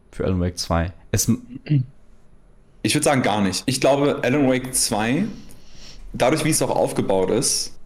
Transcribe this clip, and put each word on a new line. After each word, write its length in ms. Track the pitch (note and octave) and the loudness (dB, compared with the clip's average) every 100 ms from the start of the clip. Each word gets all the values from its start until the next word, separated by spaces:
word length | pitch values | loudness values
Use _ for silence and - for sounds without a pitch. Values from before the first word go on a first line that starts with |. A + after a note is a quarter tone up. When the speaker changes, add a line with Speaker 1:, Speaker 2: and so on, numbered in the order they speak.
| _ | _
Speaker 1:
für 140 | - - | -6 -2
Alan 140 | F#2 | 0
Wake 180 | F2+ - | -2 -4
zwei? 360 | - E2+ E2 - - | -2 -2 -2 -6 -6
Es 160 | - - | -2 0
m- 140 | A2+ - - - D3 A#2+ - - - - - - - - - | -2 -4 -12 0 0 0 -8 -20 -20 -20 -20 -20 -20 -20 -6
Speaker 2:
Ich 100 | - | -2
würd 100 | D3+ | 2
sagen, 180 | D#3+ C#3 | 2 2
gar 200 | G#2+ G#2 | 2 2
nicht. 220 | G2 F#2 - | 2 0 -2
Ich 140 | C3 | 0
glaube, 380 | C3+ C#3+ C#3+ C#3 | 4 4 4 2
Alan 240 | A#2+ C#3+ C3+ | 0 2 4
Wake 240 | B2+ B2+ | 2 0
zwei, 520 | - - G#2+ A2 C#3+ A3 - - - - - - - - | -2 -2 0 0 0 -2 -6 -14 -16 -16 -16 -16 -16 -10
dadurch, 300 | - A#2+ D#3 D3+ | 0 2 2 2
wie 40 | |
es 120 | D#3 | 0
auch 80 | B2 | 0
aufgebaut 600 | - F#2 - G#2+ F#2+ F#2 | 0 0 0 0 2 2
ist 420 | G2+ D#3 - - - | 2 0 -2 -4 -10